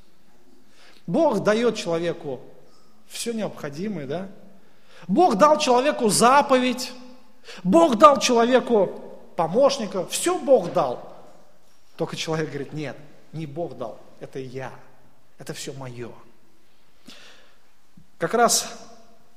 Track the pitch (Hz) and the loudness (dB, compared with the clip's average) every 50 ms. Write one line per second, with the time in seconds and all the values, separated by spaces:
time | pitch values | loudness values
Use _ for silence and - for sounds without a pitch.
0 | - - - - - - - - - - - - - - - - - - - - | -20 -20 -20 -20 -20 -20 -20 -20 -20 -20 -20 -20 -20 -20 -20 -20 -20 -20 -20 -14
1 | - - 170 285 330 294 233 190 147 190 214 226 247 233 214 - - 175 165 165 | -8 -2 0 2 2 2 2 0 2 2 2 2 2 0 -2 -2 -4 -4 -4 -2
2 | 175 170 156 - - 147 127 117 - - - - - - - - - - - - | -2 -4 -6 -6 -8 -10 -10 -10 -12 -16 -18 -20 -20 -20 -20 -20 -20 -20 -20 -20
3 | - - - - - 233 233 220 202 160 - - - 147 143 151 190 220 202 160 | -18 -14 -12 -8 -6 -6 -4 -4 -6 -6 -8 -8 -12 -10 -8 -8 -8 -6 -6 -6
4 | 143 127 143 175 196 196 - - - - - - - - - - - - - - | -6 -6 -6 -6 -6 -10 -14 -18 -18 -18 -18 -20 -20 -20 -20 -20 -20 -20 -18 -12
5 | - - 185 285 359 349 233 185 196 202 208 - - 262 247 247 262 302 294 302 | -4 0 4 4 4 4 6 6 6 6 6 4 4 4 4 4 4 2 0 0
6 | 247 214 165 143 214 240 269 294 277 285 269 254 254 254 240 - - - - - | 0 2 4 6 6 6 6 6 6 6 4 2 2 2 -2 -4 -8 -10 -12 -14
7 | - - - - - - - - - - - - - 180 233 330 330 320 240 196 | -16 -18 -18 -18 -20 -20 -20 -20 -18 -18 -14 -6 0 4 6 6 6 6 6 8
8 | 311 294 277 - - - 247 226 233 240 262 240 247 - 240 208 185 - - - | 8 8 8 8 2 2 4 4 4 4 4 2 2 4 2 2 2 2 -2 -10
9 | - - - - - - - - 165 160 175 240 285 262 - - 226 185 - 190 | -14 -16 -16 -18 -18 -12 -4 -4 -2 0 2 4 4 4 2 0 -6 -6 -4 -6
10 | 165 - - - - 339 370 339 262 277 262 226 180 170 - 180 151 127 120 - | -6 -4 -4 -4 -2 -2 -2 0 4 6 6 6 4 2 0 0 0 0 -2 -6
11 | - - - - - - - - - - - - - - - - - - - - | -10 -16 -16 -16 -18 -18 -18 -18 -18 -18 -18 -20 -20 -20 -20 -20 -20 -16 -8 -8
12 | 165 - - - - 165 160 160 156 143 135 143 135 - 139 151 151 131 117 - | -6 -6 -6 -8 -6 -6 -4 -4 -4 -6 -6 -10 -10 -10 -8 -10 -8 -10 -10 -14
13 | - - - - - - - 156 165 143 135 165 175 143 127 127 123 110 104 - | -16 -18 -20 -20 -18 -14 -12 -12 -12 -10 -8 -8 -8 -8 -8 -10 -12 -12 -12 -14
14 | - - - - 156 131 - 139 131 127 120 131 131 117 - - - - - - | -18 -20 -18 -18 -16 -14 -12 -12 -12 -10 -10 -12 -12 -12 -14 -16 -20 -20 -20 -20
15 | - - - - - - - - 143 - 151 - - 160 135 135 135 127 120 120 | -20 -20 -20 -20 -20 -20 -20 -18 -14 -14 -12 -12 -10 -12 -12 -12 -12 -12 -12 -12
16 | 117 107 107 - - - - - - - - - - - - - - - - - | -12 -14 -14 -16 -18 -20 -20 -20 -20 -20 -20 -20 -20 -20 -20 -20 -20 -20 -20 -20
17 | - - - - - - - - - - - - - - - - - - - - | -20 -18 -18 -18 -20 -20 -20 -20 -20 -20 -20 -20 -20 -20 -20 -20 -20 -20 -20 -20
18 | - - - - 170 165 - 233 240 214 - - - - - - - - - - | -20 -18 -10 -6 -6 -2 2 2 4 4 2 0 -2 -4 -12 -14 -16 -18 -18 -20
19 | - - - - - - - | -20 -20 -20 -20 -20 -20 -20